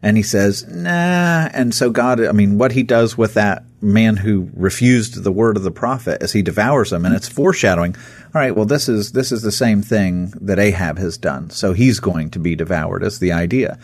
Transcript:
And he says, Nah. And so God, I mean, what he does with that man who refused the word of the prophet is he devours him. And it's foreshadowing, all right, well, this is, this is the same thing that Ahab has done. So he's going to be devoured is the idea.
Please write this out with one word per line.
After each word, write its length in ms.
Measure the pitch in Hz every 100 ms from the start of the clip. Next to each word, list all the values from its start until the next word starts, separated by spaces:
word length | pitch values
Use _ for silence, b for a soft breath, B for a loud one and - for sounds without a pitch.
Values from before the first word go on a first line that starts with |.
And 140 | 104 110
he 80 |
says, 420 | 101 104 202 196 -
Nah. 800 | 175 175 175 175 180 175 165 160
And 200 | - 123
so 160 | 117 123
God, 340 | 117 123 123
I 80 | 110
mean, 260 | 104 101 104
what 140 | 127
he 120 | 123
does 340 | 123 117 113 110
with 160 | 110
that 300 | 110 104 95 - _
man 360 | 104 104 110 104
who 320 | 98 104 90 85
refused 680 | 92 - 123 123 107 -
the 80 | 95
word 260 | 95 113 104
of 60 |
the 80 | 95
prophet 500 | 82 120 131 104 80
is 100 | 87
he 100 | 110
devours 500 | 95 90 107 143 104
him. 140 | 87 87
And 100 | 85
it's 120 | -
foreshadowing, 680 | - 175 185 110 90 87 95
all 460 | - - - 160
right, 140 | 135 87
well, 100 | 107
this 220 | 143 -
is, 240 | 113 101
this 180 | 139 131
is 100 | 117
the 100 | 107
same 300 | 101 120 104
thing 520 | 101 113 95 90 90 104
that 180 | 98 92
Ahab 380 | 104 90 87 78
has 180 | 95 -
done. 320 | 90 67 82
So 240 | - 101
he's 260 | 92 127 113
going 300 | 101 82 78
to 80 | 87
be 160 | 82 80
devoured 480 | 82 87 80 92
is 160 | 92 -
the 120 | 90
idea. 460 | 85 85 123 107 -